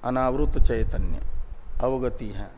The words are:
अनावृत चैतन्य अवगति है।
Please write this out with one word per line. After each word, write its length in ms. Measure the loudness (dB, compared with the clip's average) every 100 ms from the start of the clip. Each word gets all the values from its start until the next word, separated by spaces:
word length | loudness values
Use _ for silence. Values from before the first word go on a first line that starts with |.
अनावृत 540 | -2 0 0 2 2 6
चैतन्य 600 | 6 6 0 0 0 0 0 -2 -4 -8 -6 -2
अवगति 460 | 0 0 -2 -4 -8
है। 220 | -8 -10